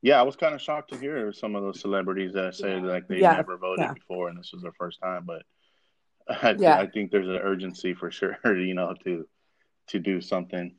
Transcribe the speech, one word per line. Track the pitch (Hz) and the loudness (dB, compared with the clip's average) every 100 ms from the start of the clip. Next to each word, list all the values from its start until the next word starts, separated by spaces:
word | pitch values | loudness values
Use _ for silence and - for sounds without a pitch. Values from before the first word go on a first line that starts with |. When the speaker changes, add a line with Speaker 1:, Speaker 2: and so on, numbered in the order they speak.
Speaker 1:
Yeah, | 120 139 | 8 8
I | |
was | 127 - | 6 4
kinda | 160 147 | 0 0
shocked | - 151 147 | -4 -6 -6
to | 127 | -10
hear | 135 147 107 | -6 -4 -6
some | 101 110 101 | -6 -6 -4
of | |
those | 98 92 | -4 -6
celebrities | - 98 92 95 92 | -2 -2 0 -2 -2
that | 95 92 | -2 -4
say, | 90 101 92 | -4 -4 -2
Speaker 2:
Yeah. | |
Speaker 1:
like, | 92 90 90 | -2 -4 -2
they | 185 | 4
Speaker 3:
Yeah, | 185 160 | 6 6
Speaker 1:
never | 185 92 | 0 -6
voted | 185 185 156 | -4 -2 -4
Speaker 3:
yeah. | |
Speaker 1:
before | - _ 90 87 | -6 _ -6 -6
and | 87 | -8
this | 90 | -16
was | 90 | -14
their | 87 | -14
first | - 87 87 | -10 -12 -8
time, | 92 90 87 | -8 -8 -8
but | 82 - _ _ _ _ _ _ _ - | -12 -14 _ _ _ _ _ _ _ -10
<laughs> | |
I | - 123 | 2 2
thi-, | 101 | 6
Speaker 3:
Yeah. | 127 147 | 6 6
Speaker 1:
I | 98 | 4
think | 107 101 | -2 2
there's | 104 92 | 2 2
an | 92 | -2
urgency | 98 95 95 90 92 90 | 0 -2 -4 -6 -4 -4
for | 87 | -6
sure, | - 95 - | -4 -4 0
<laughs> | 120 95 | 0 2
you | 92 92 | 0 -2
know, | 87 90 - | -4 -4 -4
to, | 85 78 _ _ _ _ _ _ | -4 -6 _ _ _ _ _ _
to | 101 | -4
do | 87 92 | 0 -2
something. | 85 95 90 92 87 | 0 -4 -2 -8 -8